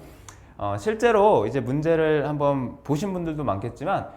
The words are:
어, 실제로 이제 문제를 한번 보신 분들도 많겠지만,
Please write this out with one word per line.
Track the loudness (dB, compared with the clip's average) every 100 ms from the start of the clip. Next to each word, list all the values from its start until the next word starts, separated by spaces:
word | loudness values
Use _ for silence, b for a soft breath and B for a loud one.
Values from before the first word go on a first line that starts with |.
| B B B B B -8
어, | -6 -4
실제로 | -4 2 4 6 6 4 2
이제 | -2
문제를 | -2 -2 2 2 2 2 0
한번 | 0 0 0 -4 -8
보신 | -4 -2 -2
분들도 | -4 -4 -4
많겠지만, | -2 -2 -6 -6 -4 -4 -4